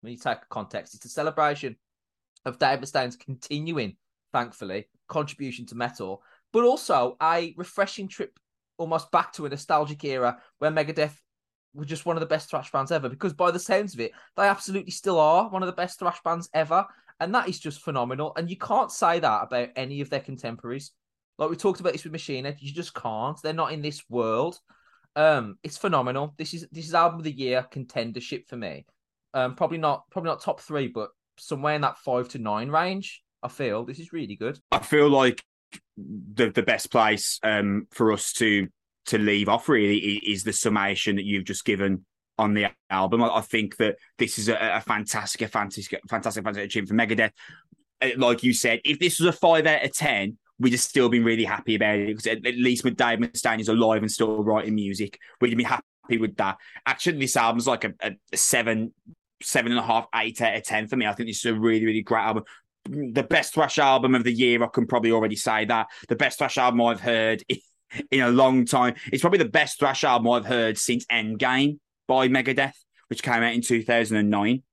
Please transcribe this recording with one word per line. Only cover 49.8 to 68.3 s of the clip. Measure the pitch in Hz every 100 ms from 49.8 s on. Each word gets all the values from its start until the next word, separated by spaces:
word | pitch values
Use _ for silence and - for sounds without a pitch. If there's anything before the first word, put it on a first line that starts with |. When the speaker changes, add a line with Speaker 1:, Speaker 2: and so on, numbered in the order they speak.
Speaker 2:
of | 139
ten, | - 156 110 98 113 _ _
we'd | 123
have | 120
still | - 139 123
been | 120
really | 117 113
happy | 104 104 -
about | 107 107 104
it, | 101
because | 110 113
at, | 113 110
at | 123
least | 123 120
with | 123 -
Dave | 123 117
Mustaine | 117 - 123 110
is | 110
alive | 113 110 110
and | 107
still | - 113 110
writing | 104 110 104
music, | 107 101 98 101 - - -
we'd | 123 113
be |
happy | 120 123 - _ - 117
with | 110 -
that. | 98 98 - - -
Actually, | 127 - 156
this | 131 135
album's | 117 117 117
like | 117
a, | 107 87
a, | 104 95 _
a | -
seven, | - 123 113 110 113 _ - - _ _
seven | - 139 117
and | 120
a |
half, | 110 113 -
eight | 117 113 -
out | 117 107
of |
ten | - 107 107
for | 131
me. | 107
I |
think | 101 117
this | 104
is | 120
a |
really, | 110 113 113
really | 113 110
great | 101 113
album. | 107 110 104 - _ _ -
The | 143 135 117
best | - 165 143
thrash | - 143 -
album | 143 131 127
of | 127
the | 117
year, | 113 123 120
I | 117
can | - 117
probably | 123 113
already | 113 110 104
say | - 110
that. | 104 117 110 - -
The | 117
best | 135 -
thrash | 135 -
album | 127 120
I've | 117 110
heard | 120 113 110 113 - - _ _
<laughs> | _ - -
in | 135
a | 123